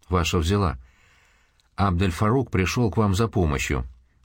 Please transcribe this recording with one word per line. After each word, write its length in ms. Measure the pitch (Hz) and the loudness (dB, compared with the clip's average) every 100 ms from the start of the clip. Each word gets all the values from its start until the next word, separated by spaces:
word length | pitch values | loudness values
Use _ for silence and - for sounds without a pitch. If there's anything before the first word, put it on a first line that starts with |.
| - | -4
ваша 300 | 90 80 92 | -2 0 0
взяла. 400 | 82 104 92 64 - _ _ _ _ _ _ _ _ - | 0 0 0 -4 -12 _ _ _ _ _ _ _ _ -2
Абдель-Фарук 760 | 98 85 98 82 107 131 - | 0 2 0 0 0 0 0
пришёл 400 | 92 90 - 117 | 0 0 0 0
к 60 | - | 2
вам 180 | 104 | 2
за 140 | 95 113 | 2 0
помощью». 560 | 101 82 71 - 67 62 - _ _ | 0 0 0 -2 -4 -6 -12 _ _